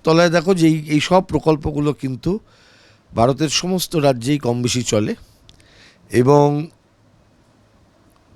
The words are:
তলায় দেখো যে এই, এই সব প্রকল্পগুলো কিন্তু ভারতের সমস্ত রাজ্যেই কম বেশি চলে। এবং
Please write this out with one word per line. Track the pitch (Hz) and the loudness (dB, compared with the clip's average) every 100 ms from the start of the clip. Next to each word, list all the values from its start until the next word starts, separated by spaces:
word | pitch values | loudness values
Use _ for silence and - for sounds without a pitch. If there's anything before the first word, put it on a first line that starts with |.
তলায় | 160 165 175 | 0 2 2
দেখো | 170 160 | 2 0
যে | 180 160 | 2 2
এই, | 156 147 | 0 -2
এই | 147 | -2
সব | - 180 | 2 0
প্রকল্পগুলো | 185 151 160 151 156 147 147 | 0 -2 -2 -2 -4 -4 -4
কিন্তু | 135 131 123 165 214 - _ _ _ _ _ _ | -4 -8 -6 -6 -6 -10 _ _ _ _ _ _
ভারতের | - 123 131 151 | 0 0 0 -2
সমস্ত | - 180 185 - 170 | -4 -4 -4 -4 0
রাজ্যেই | 139 123 117 147 | 0 0 -2 -2
কম | 120 120 | -2 -2
বেশি | 120 123 | -2 -2
চলে। | 113 107 107 233 - _ _ _ _ _ - _ _ | -2 -2 -2 -6 -14 _ _ _ _ _ -20 _ _
এবং | 113 127 147 147 147 160 _ _ _ _ _ _ _ _ _ _ _ _ _ _ _ _ | 0 4 4 4 0 -8 _ _ _ _ _ _ _ _ _ _ _ _ _ _ _ _